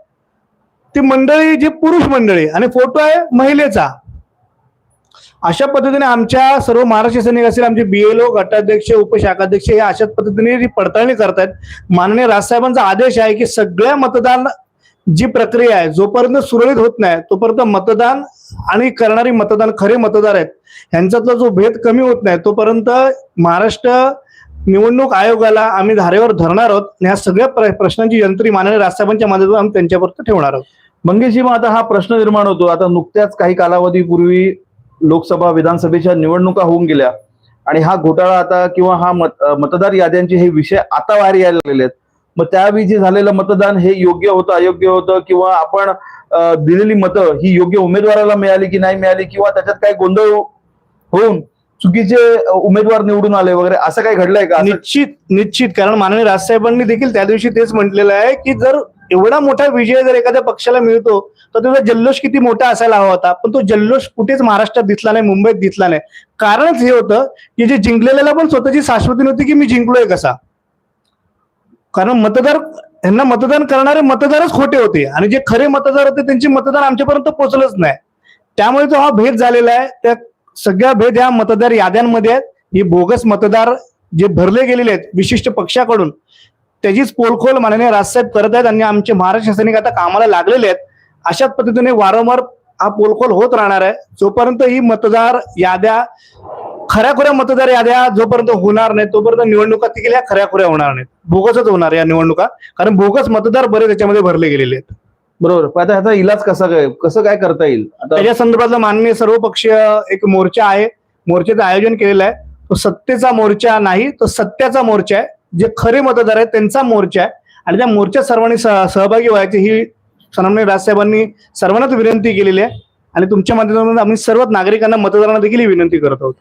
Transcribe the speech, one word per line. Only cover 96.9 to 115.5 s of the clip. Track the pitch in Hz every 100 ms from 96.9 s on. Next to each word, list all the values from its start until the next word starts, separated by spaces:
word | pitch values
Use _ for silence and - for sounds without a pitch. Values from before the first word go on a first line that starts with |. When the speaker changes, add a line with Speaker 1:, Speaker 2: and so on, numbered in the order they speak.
Speaker 1:
खऱ्याखुऱ्या | 202 240 262 285
मतदार | 269 254 254 254
याद्या | 247 233 247 247 208
जोपर्यंत | 226 240 233
होणार | 220 190 208 220
नाही, | 214 208
तोपर्यंत | 214 214 233 233
निवडणुका | 208 214 220 226
देखील | - 233
ह्या | 247 247
खऱ्याखुऱ्या | 196 196 190 185
होणार | 156 143
नाहीत, | 131 127 _ 165
बोगसच | 180 208 240 220
होणार | 185 160
या | 165
निवडणुका, | 160 165 165 160 180 - - -
कारण | 190 196
बोगस | 202 254 254
मतदार | 220 220 247 247
बरेच | 214 220
याच्यामध्ये | 208 202 208
भरले | 180 165 165
गेलेले | 143 131 131
आहेत. | - - _ _ _ -
Speaker 2:
बरोबर. | 170 175 147
पण | 170
आता | 175
ह्याचा | 196 202
इलाज | 208 185 208
कसा | 208 165 185
काय, | 165 143
कसं | 120 165 220
काय | 208 202
करता | 180 165 156
येईल | 120 107 -
आता? | - 160
Speaker 1:
त्याच्या | 208
संदर्भातला | 233 233 226 233 240
माननीय | 214 208 226
सर्वपक्षीय | 226 220 233 220 - 226 220 214 214 196
एक | 190 196
मोर्चा | 190 185 226 208
आहे, | 196 214 - _ _ -
मोर्चाचं | 175 175 220
आयोजन | 196 190 220 226
केलेलं | 202 196
आहे. | 190 233 - - -
तो | 190
सत्तेचा | 208 190 - 254 254
मोर्चा | 226 214 208 233 214
नाही, | 202 185 262
तो | 277 220
सत्याचा | - 214 - 262 262
मोर्चा | 233 208 - 202
आहे. | 262 - _